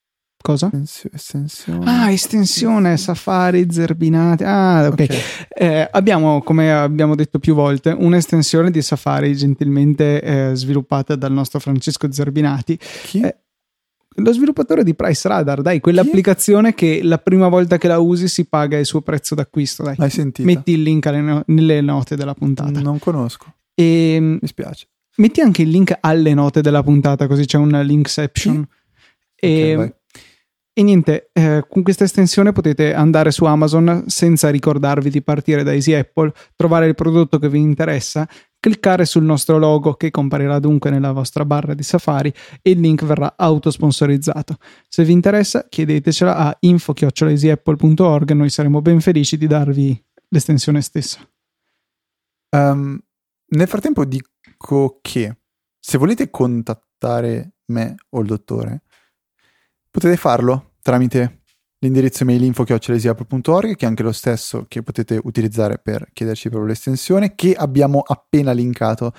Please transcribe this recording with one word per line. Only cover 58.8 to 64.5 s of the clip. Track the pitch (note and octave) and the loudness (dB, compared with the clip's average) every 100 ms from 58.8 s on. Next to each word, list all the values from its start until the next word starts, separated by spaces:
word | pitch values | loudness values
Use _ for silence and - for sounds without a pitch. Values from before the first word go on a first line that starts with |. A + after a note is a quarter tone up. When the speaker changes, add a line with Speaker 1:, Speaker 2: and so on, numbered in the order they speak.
| _ _ _ _ _ _ _ _ _ _ _ | _ _ _ _ _ _ _ _ _ _ _
Speaker 2:
potete | - E3+ F3 | -2 0 0
farlo | D#3 A#2+ A#2+ C3 - _ | 0 0 0 -2 -6 _
tramite | - B2 B2+ C3 B2 - _ _ _ _ | -2 0 0 0 -4 -6 _ _ _ _
l'indirizzo | C3 C3 C3 - B2+ | -2 0 0 0 0
mail | B2 | 2
info | B2+ A#2+ A#2+ | 2 0 -2
chiocciola | A#2 - A#2+ | -2 -2 -2
easyapple | A2+ A2+ A#2+ | -2 -4 -6
punto | C3 B2+ | -6 0
org, | E3+ A3 G3 | 0 0 -4
che | A#2+ | -4
è | |
anche | A2 | -4
lo | A2+ | -4
stesso | A2 - A#2 - | -4 -4 -4 -6